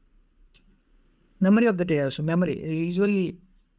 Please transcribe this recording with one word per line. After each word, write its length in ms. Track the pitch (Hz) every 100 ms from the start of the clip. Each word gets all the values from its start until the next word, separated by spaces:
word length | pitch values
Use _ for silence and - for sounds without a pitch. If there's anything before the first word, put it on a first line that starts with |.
| _ _ _ _ _ _ _ _ _ _ _ _ _ -
memory 240 | 185 214 233
of 120 | 185
the 60 |
data. 260 | 175 151 139
So 140 | 127
memory, 420 | 156 170 180 - 156
usually 720 | 160 170 175 202 202 175 - - _ _